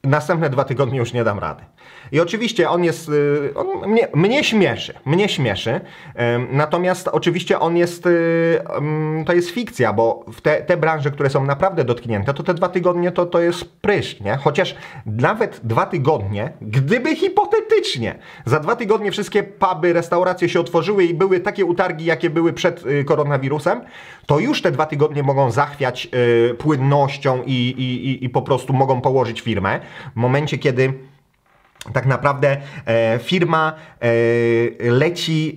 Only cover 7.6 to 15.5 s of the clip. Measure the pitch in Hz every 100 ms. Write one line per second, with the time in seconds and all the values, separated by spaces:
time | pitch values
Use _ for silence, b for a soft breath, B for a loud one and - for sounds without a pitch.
7.6 | 160 170 175 175 180 170 165 165 165 170
8.6 | - - 147 156 156 156 151 175 175 240
9.6 | 226 - 113 104 113 - - - 151 151
10.6 | 135 175 156 156 143 139 139 139 135 139
11.6 | 190 175 123 120 117 107 101 139 156 175
12.6 | 180 180 175 175 175 180 175 170 170 170
13.6 | - _ - 190 - - 101 131 147 139
14.6 | 180 - B 139 110 110 151 214 202